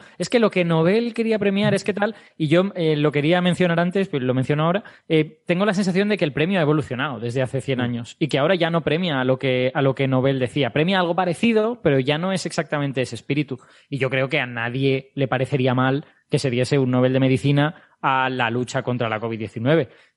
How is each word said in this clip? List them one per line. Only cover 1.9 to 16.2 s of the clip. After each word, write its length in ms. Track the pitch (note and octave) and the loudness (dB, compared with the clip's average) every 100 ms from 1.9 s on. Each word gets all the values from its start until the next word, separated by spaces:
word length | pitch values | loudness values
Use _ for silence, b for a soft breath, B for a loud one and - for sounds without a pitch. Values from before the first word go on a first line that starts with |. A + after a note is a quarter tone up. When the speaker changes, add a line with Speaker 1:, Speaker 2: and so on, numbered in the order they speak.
Speaker 1:
tal, 200 | G3+ G#3+ G#3+ B - | -2 -2 -4 B -6
y 120 | D#3 | 2
yo, 220 | E3+ G3 | 2 2
eh, 200 | F#3 D#3+ | 0 0
lo 160 | D3+ D3 | 2 2
quería 300 | D3 C#3+ F3+ | 0 2 2
mencionar 400 | F3+ E3 F3+ E3+ | 2 2 2 2
antes, 280 | F3 G3 G3 | 0 0 -2
pero 160 | C#3+ B2+ | -2 0
lo 80 | |
menciono 320 | B2+ B2+ D3 D#3+ | 0 0 0 0
ahora, 180 | F#3 B B - | 0 B B 0
eh, 340 | D#3+ D#3 - - | 0 0 -6 -4
tengo 180 | F3 | 0
la 80 | G#3 | 0
sensación 380 | F#3+ F#3+ F3+ G#3 | 0 0 0 0
de 80 | G#3+ | 0
que 80 | D#3+ | -2
el 80 | |
premio 240 | C3+ E3 G3 | 0 0 2
ha 40 | |
evolucionado 560 | D3 D3+ - A#2+ D3 A2+ | 2 2 -2 -6 -6 -6
desde 200 | A#2 B2+ | -6 -4
hace 220 | B2+ C3+ | -2 -4
cien 160 | C3 B2+ | -4 -2
Speaker 2:
Mm. 40 | |
Speaker 1:
años, 340 | B2 A#2+ A2 - | -2 -4 -10 -6
y 100 | D3+ | -2
que 100 | C#3 | 0
ahora 160 | D3+ | 2
ya 140 | F#3+ E3 | 2 2
no 120 | E3+ | 0
premia 380 | C#3+ D#3 F3+ C#3 | 0 0 0 0
a 40 | |
lo 140 | B2+ C3 | 0 0
que, 340 | C3+ B2+ B2+ | 0 0 0
a 60 | D3 | 2
lo 140 | C#3 | 0
que 120 | C3 C3+ | 2 0
Nobel 300 | C3 C3 C3+ | 2 2 0
decía. 360 | B2 D3 B2 | -2 0 0
Premia 260 | C#3+ E3+ G3 | 0 0 2
algo 160 | E3+ E3+ | 0 0
parecido, 640 | F3+ D#3+ A3+ A3 G#3+ A#3+ | -2 0 2 2 0 0
pero 160 | E3 C3+ | 2 2
ya 200 | C3 D3+ | 2 -2
no 120 | F#3 | -2
es 120 | F#3+ | -4
exactamente 560 | E3 - D3 D3+ C#3+ C3 | -4 -6 -4 -4 -2 -2
ese 140 | B2 | -4
espíritu. 440 | A2+ - C#3+ C#3+ B2 b b b | -6 -4 -4 -4 -8 b b b
Y 80 | C#3 | -4
yo 140 | C3 | -2
creo 180 | C3+ C3+ | -2 0
que 100 | D3+ | -2
a 60 | B2 | -4
nadie 640 | A#2+ A#2 B2+ C3+ C3+ - | -6 -6 -2 0 0 -4
le 120 | - C3+ | -4 -2
parecería 480 | B2+ C3 C#3+ B2+ | 0 -2 0 2
mal 300 | B2+ C3 C#3 b b | 2 2 0 b b